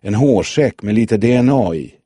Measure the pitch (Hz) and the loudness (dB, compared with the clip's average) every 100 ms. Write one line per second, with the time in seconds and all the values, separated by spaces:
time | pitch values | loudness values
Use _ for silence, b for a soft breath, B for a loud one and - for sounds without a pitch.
0 | 98 104 143 127 - - 143 - 104 107 | -4 0 2 2 0 -2 -2 -2 -2 -2
1 | 113 107 117 123 123 139 98 82 67 _ | 0 0 2 2 2 2 -2 -4 -10 _